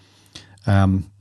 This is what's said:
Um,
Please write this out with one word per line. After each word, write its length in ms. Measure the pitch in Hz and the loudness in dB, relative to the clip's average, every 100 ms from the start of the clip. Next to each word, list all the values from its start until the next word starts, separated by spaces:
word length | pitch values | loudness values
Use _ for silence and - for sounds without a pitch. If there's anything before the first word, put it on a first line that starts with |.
| _ _ _ - - - - | _ _ _ -20 -20 -12 -2
Um, 420 | 98 95 95 - _ | 0 2 0 -6 _